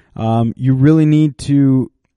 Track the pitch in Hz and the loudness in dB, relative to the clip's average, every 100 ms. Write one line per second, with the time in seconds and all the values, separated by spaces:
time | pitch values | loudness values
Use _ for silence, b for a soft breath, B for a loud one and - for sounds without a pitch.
0 | b - 110 113 117 - 127 131 143 160 | b -8 -4 -2 -2 -4 -2 2 2 2
1 | 151 151 156 127 - 143 139 131 117 - | 2 2 0 -4 -4 0 2 0 -4 -10
2 | _ | _